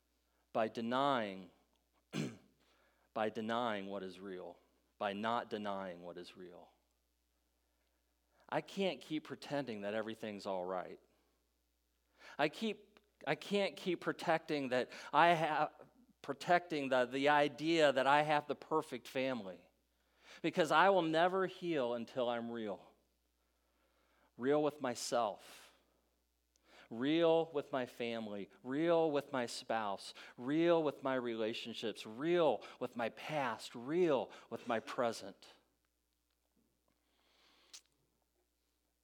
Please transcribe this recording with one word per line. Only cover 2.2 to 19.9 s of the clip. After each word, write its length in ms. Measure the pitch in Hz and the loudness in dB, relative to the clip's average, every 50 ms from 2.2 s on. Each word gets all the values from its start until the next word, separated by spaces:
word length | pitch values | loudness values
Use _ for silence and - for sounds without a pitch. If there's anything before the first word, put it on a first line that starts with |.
| - - 110 - - _ _ _ _ _ _ _ _ _ _ _ _ _ _ | -6 -6 -8 -12 -20 _ _ _ _ _ _ _ _ _ _ _ _ _ _
by 160 | 117 110 110 | -2 0 0
denying 580 | 107 117 110 107 117 120 123 117 107 101 98 98 | 0 -2 -4 -2 -2 0 0 0 -2 -2 -4 -6
what 160 | 98 101 92 | -8 -8 -8
is 160 | 95 92 90 | -10 -10 -12
real, 380 | 95 101 92 90 87 85 90 - _ _ _ _ _ _ _ _ | -12 -12 -10 -10 -10 -12 -14 -18 _ _ _ _ _ _ _ _
by 140 | 107 101 101 | -2 -2 -2
not 360 | 101 107 113 117 120 - - | 0 0 0 0 0 -2 -4
denying 520 | 120 107 104 104 98 98 95 95 87 87 | -6 -4 -4 -4 -4 -4 -6 -8 -8 -10
what 160 | 87 87 85 87 | -12 -12 -12 -12
is 180 | 90 - - | -12 -14 -14
real. 320 | 98 92 87 87 87 80 - _ _ _ _ _ _ _ _ _ _ _ _ _ _ _ _ _ _ _ _ _ _ _ _ _ _ _ _ _ _ _ _ _ _ _ - | -16 -16 -16 -16 -18 -20 -20 _ _ _ _ _ _ _ _ _ _ _ _ _ _ _ _ _ _ _ _ _ _ _ _ _ _ _ _ _ _ _ _ _ _ _ -4
I 100 | - 151 | -4 -4
can't 400 | 156 - - 190 196 185 151 127 | -4 -4 -4 -2 -2 -2 -2 -4
keep 240 | - - 160 156 - | -6 -6 -6 -6 -6
pretending 580 | - 143 - - - 147 143 139 120 113 104 101 | -8 -12 -12 -8 -6 -4 -4 -4 -4 -6 -6 -6
that 100 | 101 104 | -4 -2
everything's 520 | 110 107 107 113 - - 110 104 98 92 | -2 -4 -4 -6 -8 -8 -8 -8 -6 -6
all 200 | 104 95 92 90 | -4 -4 -4 -2
right. 340 | 90 95 92 85 82 - - _ _ _ _ _ _ _ _ _ _ _ _ _ _ _ _ _ _ _ _ _ _ _ _ - - - - | -2 -4 -4 -4 -6 -12 -16 _ _ _ _ _ _ _ _ _ _ _ _ _ _ _ _ _ _ _ _ _ _ _ _ -20 -14 -4 -2
I 120 | 143 156 | -2 -2
keep, 340 | 151 - 226 220 202 - - _ _ - _ _ _ _ - | -2 -2 -4 -4 -4 -6 -12 _ _ -20 _ _ _ _ -4
I 100 | - 156 | -4 -4
can't 420 | 151 - - 196 202 196 180 - - | -4 -4 -2 -2 0 0 -2 -4 -6
keep 240 | - 190 170 165 | -4 -4 -4 -2
protecting 640 | - 170 151 - - - 160 160 - - 135 143 139 127 | -4 -4 -6 -2 0 0 0 0 0 -2 -4 -4 -2 0
that 200 | 123 127 117 - - - - - - | 0 0 0 -2 -6 -12 -10 0 4
I 160 | 147 160 170 | 6 8 8
have, 400 | 175 156 165 151 151 147 151 - - - - - _ _ _ _ _ _ - - | 6 4 2 0 0 0 0 -2 -4 -10 -20 -20 _ _ _ _ _ _ -10 -8
protecting 600 | 139 - - - 175 175 175 175 165 151 139 131 | -8 -6 2 4 4 4 4 0 -4 -4 0 2
the, 180 | 131 127 123 117 | 4 4 4 2
the 200 | 123 139 139 143 | 0 2 4 6
idea 640 | 147 147 147 147 127 113 147 160 165 165 151 143 131 | 6 6 6 4 0 -2 0 2 4 6 6 6 6
that 120 | 131 131 | 6 4
I 160 | 131 143 147 | 6 6 6
have 260 | 151 151 156 147 147 - | 6 4 2 0 0 -2
the 80 | 135 | -6
perfect 520 | - - - 156 156 147 - 135 117 - - | -6 -4 -2 0 0 0 -2 -8 -12 -12 -6
family, 480 | - 135 131 135 131 117 101 95 90 87 - _ _ _ _ _ | -4 -2 -2 -2 -2 -4 -8 -10 -12 -14 -18 _ _ _ _ _